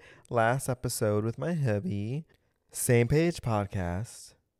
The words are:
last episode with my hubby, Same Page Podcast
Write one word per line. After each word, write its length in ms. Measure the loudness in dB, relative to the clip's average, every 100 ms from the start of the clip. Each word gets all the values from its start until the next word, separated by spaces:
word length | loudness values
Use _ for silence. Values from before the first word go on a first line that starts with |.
| -10 -20 -4
last 400 | 2 2 2 -2
episode 560 | -4 -4 -2 0 0 -2
with 120 | -4
my 160 | -4
hubby, 720 | -2 0 0 -2 -4 -4 -6 -10 _ _ _ _
Same 380 | -4 4 4 6
Page 320 | 4 2 0
Podcast 920 | -2 -2 -2 -2 -4 -4 -6 -12 -20 _ _